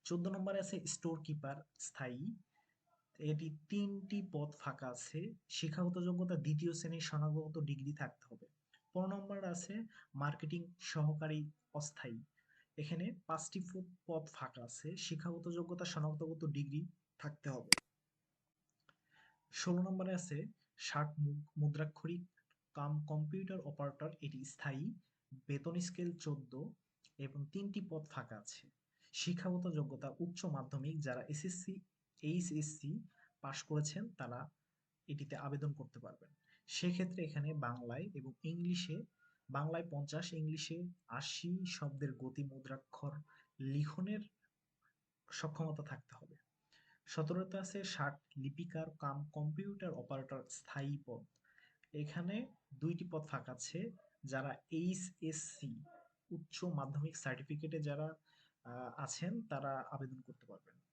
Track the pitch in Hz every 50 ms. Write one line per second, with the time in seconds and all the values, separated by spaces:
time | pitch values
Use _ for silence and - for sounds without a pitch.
0 | _ - 175 175 175 190 190 190 185 196 196 196 190 - 202 185 - - - -
1 | - 170 165 151 147 - 147 147 - 135 139 151 - _ _ - - - _ -
2 | 139 127 123 127 156 220 226 - - _ _ _ _ _ _ _ _ _ _ _
3 | _ _ _ - 156 151 156 151 165 160 151 - - - 202 202 202 202 202 196
4 | 196 - 208 202 185 180 - 147 147 147 - - - 143 - - 135 127 123 -
5 | - - - 156 185 226 226 - _ _ - - - 151 151 185 175 180 180 180
6 | 175 180 180 175 180 180 180 147 147 147 151 151 170 170 165 - - 160 165 165
7 | 156 - - 147 151 151 151 156 156 156 156 160 147 147 143 135 135 143 147 -
8 | 143 120 - _ - - 113 - - - _ _ _ _ - - _ _ _ 180
9 | 190 190 202 196 196 196 202 196 196 180 170 - - - 202 220 226 - - -
10 | - _ - 139 139 147 147 - - 151 170 170 175 - - _ - - - 160
11 | 151 151 151 151 156 156 156 151 147 147 - _ _ _ - 147 151 - - -
12 | - 127 113 - - _ _ _ _ _ _ - - _ _ - 147 151 170 165
13 | 180 226 233 - _ - 160 160 - - - 196 180 175 180 185 185 - - _
14 | _ - 165 160 156 - - - 135 127 - 127 120 120 - - - 156 185 -
15 | - - 156 156 - 175 170 170 170 175 170 175 170 170 175 180 180 170 - 160
16 | 151 156 156 151 160 160 165 156 160 151 147 143 147 139 139 156 180 175 - _
17 | _ _ _ - - 147 147 - - 143 131 123 - - - - _ _ _ _
18 | _ _ _ _ _ _ _ _ _ _ _ _ _ _ _ _ _ - _ _
19 | _ _ _ - - - _ _ _ _ - - - 180 175 175 185 190 190 185
20 | 185 185 185 175 - - 147 147 196 - - _ _ _ _ - - - - 147
21 | 151 151 151 151 147 143 147 147 147 - _ 151 151 147 147 - 156 151 - -
22 | - 165 175 175 180 - _ _ _ _ _ _ _ _ _ 147 143 147 151 151
23 | 151 - 151 151 156 151 185 190 196 185 190 180 147 143 143 - 143 143 - -
24 | 151 160 - - 151 143 127 127 131 - - - - 147 135 135 165 220 226 -
25 | _ _ _ _ _ _ 135 131 _ - 143 143 - 170 165 175 175 - - -
26 | 175 175 170 - - 156 143 135 127 - 127 131 - - - _ _ _ _ _
27 | _ - _ - 139 131 139 147 143 147 - 196 202 202 196 208 190 175 160 151
28 | 151 - - 135 117 117 113 104 104 - - - - - _ _ _ _ _ _
29 | _ - - - - 175 175 - 185 185 180 180 180 180 160 151 143 123 135 131
30 | - 135 131 - 170 175 175 - - 175 147 135 127 127 143 135 131 151 165 151
31 | 147 135 123 127 - - 147 151 - 185 175 - - - 190 196 - _ _ _
32 | _ _ _ - - 151 165 180 175 - 151 156 151 151 - - - 143 175 233
33 | - - _ _ - _ _ _ - 135 139 - - - 151 151 147 - - 185
34 | 220 233 - - 135 117 123 123 147 151 _ _ _ _ _ _ _ _ _ _
35 | _ - 147 147 143 131 135 127 143 139 147 143 151 147 143 - - - - -
36 | - 95 - - - - - _ _ - - - _ - - - 175 180 175 180
37 | 185 180 - 185 165 151 - 147 143 151 156 147 127 120 120 123 120 117 120 139
38 | 180 208 185 143 127 127 117 _ - 156 165 175 175 175 180 175 - - 156 202
39 | 233 - _ _ - - _ _ _ - 135 139 151 160 165 170 170 170 151 143
40 | 143 - 147 160 175 - 175 160 156 156 156 147 - - 165 170 180 180 - _
41 | _ - 117 127 143 - - - - 175 180 190 185 180 - - 147 143 143 135
42 | 143 135 123 120 127 131 - - 139 135 135 131 - 135 135 131 - _ - -
43 | - 143 147 151 - _ - - - _ _ - 135 135 139 147 151 151 - -
44 | 185 202 208 214 - - _ _ _ _ _ _ _ _ _ _ _ _ _ _
45 | _ _ _ _ _ - - - - 151 151 - 160 156 151 151 151 - 139 -
46 | - _ - - - - - - _ _ _ _ _ _ - - - - - _
47 | _ - - 160 156 151 175 180 190 185 - 190 185 - - 202 185 - - -
48 | 143 143 143 - _ _ - 143 131 143 139 160 175 - - 160 160 156 151 -
49 | 147 143 139 143 147 151 - 151 151 151 151 196 196 202 202 202 190 175 - -
50 | 120 - 139 135 131 - 139 131 131 - - - - - - 143 139 143 143 143
51 | - - 117 - - - _ _ _ - - - - - _ _ - _ - 147
52 | 151 151 - 180 175 180 202 226 262 - - _ _ _ 135 127 151 165 175 -
53 | 180 175 160 156 151 - - 127 - - 123 - - - - 170 214 233 - -
54 | - - _ _ - 131 131 135 135 139 - - _ _ 165 160 175 180 185 -
55 | - - - _ 160 160 156 - - - - - - 120 113 - 151 - - -
56 | - _ _ _ _ _ 175 - - - - - 185 175 156 143 135 135 143 147
57 | 143 156 - - - 135 127 123 143 - 151 151 156 156 160 156 147 147 143 143
58 | 156 160 160 - _ _ _ _ - _ _ _ _ 120 123 123 127 120 - -
59 | 139 131 - - 165 185 226 233 220 - 147 139 139 139 135 131 123 - 143 135
60 | 135 127 131 127 127 - 135 _ - - 101 95 _ - - - _ _